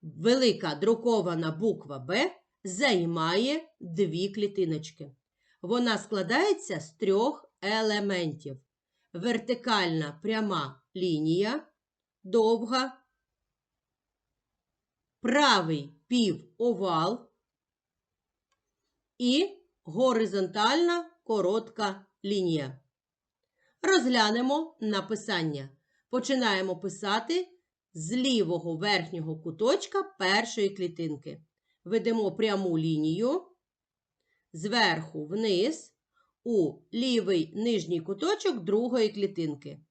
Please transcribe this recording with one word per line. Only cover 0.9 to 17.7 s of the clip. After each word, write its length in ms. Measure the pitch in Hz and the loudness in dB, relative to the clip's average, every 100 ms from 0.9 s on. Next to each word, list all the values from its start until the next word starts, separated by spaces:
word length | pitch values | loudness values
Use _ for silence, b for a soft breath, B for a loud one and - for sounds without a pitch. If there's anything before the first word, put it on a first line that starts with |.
| 226 233 226 180 165 160 | 2 2 2 0 -2 -2
буква 480 | 160 220 - 143 139 | 0 -2 -2 -6 -12
Б 360 | 127 202 349 - _ _ | -4 0 0 -4 _ _
займає 1040 | 196 185 269 196 170 165 160 180 247 311 320 _ | -10 0 2 2 0 0 2 2 2 -2 -6 _
дві 480 | 180 165 190 160 196 | -12 -2 0 0 -4
клітиночки. 880 | 196 202 202 175 151 156 - 143 - _ _ _ _ 180 | -2 -4 0 -2 -2 -6 -16 -20 -20 _ _ _ _ -2
Вона 320 | 240 240 208 | 0 2 -2
складається 840 | - 208 180 247 403 381 - 170 | -2 -4 0 2 2 0 -2 -8
з 100 | - | -8
трьох 600 | _ 196 196 247 302 - _ | _ 0 2 2 -2 -14 _
елементів. 960 | 190 220 220 208 202 185 165 156 147 131 _ _ _ _ _ | -2 0 0 0 0 -2 -2 -6 -12 -14 _ _ _ _ _
Вертикальна 1080 | 175 208 226 220 240 247 214 175 160 147 156 | -6 -2 -2 -2 -4 0 2 2 0 -2 -6
пряма 600 | 208 220 214 175 139 135 _ 190 | -4 -2 0 -2 -4 -10 _ -4
лінія, 680 | 180 156 156 170 208 285 - _ _ _ _ _ | -2 0 2 2 2 -2 -8 _ _ _ _ _
довга, 760 | 190 226 220 226 220 254 262 - _ _ _ _ _ _ _ _ _ _ _ _ _ _ _ _ _ _ _ _ _ _ | 0 2 4 2 0 -2 -2 -6 _ _ _ _ _ _ _ _ _ _ _ _ _ _ _ _ _ _ _ _ _ _
правий 720 | 240 262 285 208 160 156 143 - _ | 0 4 6 4 2 -2 -4 -16 _
півовал 1200 | 247 214 160 - _ 233 196 190 160 170 240 - _ _ _ _ | 2 2 0 -8 _ 0 0 0 2 0 -2 -8 _ _ _ _